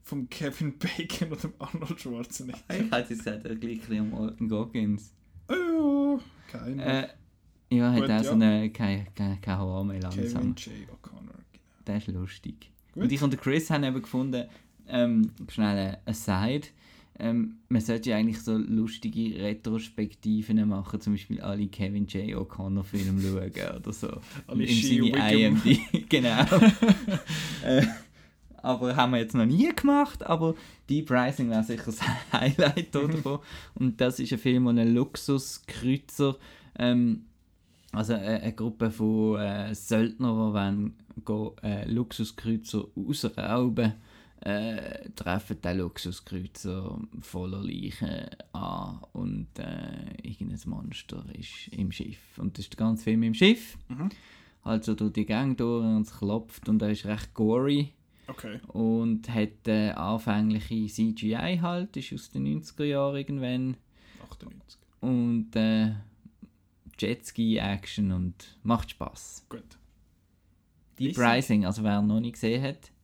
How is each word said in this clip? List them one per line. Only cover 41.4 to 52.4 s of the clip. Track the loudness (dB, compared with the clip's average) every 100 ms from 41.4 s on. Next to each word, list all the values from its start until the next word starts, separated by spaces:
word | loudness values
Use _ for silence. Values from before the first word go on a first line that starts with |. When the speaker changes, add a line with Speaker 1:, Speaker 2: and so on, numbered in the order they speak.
| -4 -6
Speaker 2:
äh, | -6 -4 -2
Luxuskreuzer | -2 -2 -4 -6 -6 -4 -4 -2 -6 -4 -8
ausrauben, | -4 -2 -2 -4 -2 0 2 2 0 0 -14 -20 -20 -10
äh, | -4 -4 -4 -6 -10 -12 -14 -8
treffen | -2 -2 -4 -6
den | -2 -2
Luxuskreuzer | -4 -6 -8 -10 -10 -8 -8 -10 -8 -6 -6 -8 -10 -14
voller | -10 -8 -6 -6
Leichen | -6 -6 -8 -6 -6 -6 -10 -16 -14
an | -10 -8 -8 -10 -12 -14
und, | -8 -6 -6 -8 -10
äh, | -10 -10 -10 -12 -14 -12
irgendein | -12 -10 -8 -8 -8
Monster | -8 -8 -12 -12 -14 -12
ist | -14 -14 -16 -14
im | -6 -6
Schiff. | -4 -10 -12 -20
Und | -8